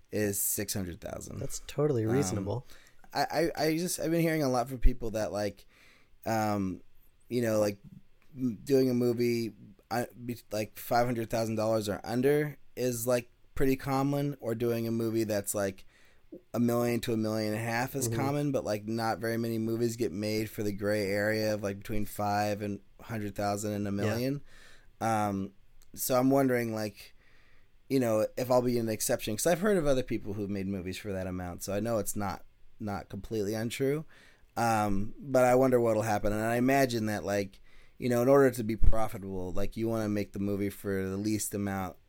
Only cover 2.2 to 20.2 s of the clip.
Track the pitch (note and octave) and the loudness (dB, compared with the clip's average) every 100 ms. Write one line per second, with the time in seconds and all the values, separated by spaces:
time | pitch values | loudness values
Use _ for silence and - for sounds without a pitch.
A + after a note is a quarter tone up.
2.2 | - G2 F#2+ A2+ - - - - - - | 0 -2 -4 -6 -8 -18 -20 -20 -8 -4
3.2 | - C#3 E3 - D#3 D#3+ F3 - D#3+ E3 | -2 0 -2 0 0 0 -2 -4 0 2
4.2 | E3 D#3+ C3+ B2 B2 B2+ B2+ A#2+ A2+ G#2+ | 2 2 2 0 -2 4 4 4 -2 -2
5.2 | F#2 G2 G#2 - - - - - - - | -2 -2 -4 -6 -18 -20 -20 -20 -20 -10
6.2 | - A2+ G#2+ G#2 F#2+ F2 - - - - | -4 0 0 0 -2 -6 -12 -20 -20 -20
7.2 | - B2 A2+ G#2+ G#2 G#2 - - - - | -6 -2 0 2 2 -2 -12 -20 -20 -20
8.2 | - C3 B2+ G2 - C3+ C3 A#2+ B2 A#2+ | -18 -6 -4 -4 2 4 4 2 2 2
9.2 | A#2+ A#2 A2+ - - - - A#2 - A#2 | 2 0 -2 -8 -20 -20 -6 -4 -4 -8
10.2 | A#2+ A#2 - G#2+ G#2+ - - A#2+ B2 A#2 | -10 -10 -6 -6 -6 -8 0 2 2 0
11.2 | A2+ A#2 A2+ A2 G#2+ A2 G#2 F#2 - A#2+ | -2 -2 0 0 2 2 0 -4 -4 0
12.2 | C3+ D3 D3+ - - - B2+ A#2+ A#2+ B2 | 4 2 0 -6 -14 -4 -4 -2 0 0
13.2 | - _ - - C3+ C3+ C#3 C3+ C#3 C#3+ | -2 _ -6 2 2 2 0 0 0 0
14.2 | C#3+ C#3+ A2+ A2+ A#2+ A#2 A#2 A#2 A2+ A2+ | -2 -4 -4 0 0 0 0 0 0 0
15.2 | G#2+ G2+ - G#2+ G2 F#2+ - - - - | 0 -2 -2 -2 -2 -4 -14 -20 -20 -20
16.2 | - F3 - A#2 A#2+ A#2+ A#2+ A#2 B2 A2 | -20 -20 -6 0 2 2 2 0 0 0
17.2 | G#2+ A2 G#2+ G#2+ A#2 A#2 B2+ C#3 A#2+ A2+ | 0 -2 -2 -2 -2 -2 -4 -4 -2 -2
18.2 | C3+ D3 D3 B2+ D2+ G#2+ G#2 A2+ A2+ G#2 | -2 0 -2 -2 -2 -4 -4 -2 -2 -2
19.2 | A#2 A2+ A#2 A2+ A2+ A2+ A#2+ A#2 G2+ F#2 | -2 -2 -2 -2 -2 0 -2 0 -4 -2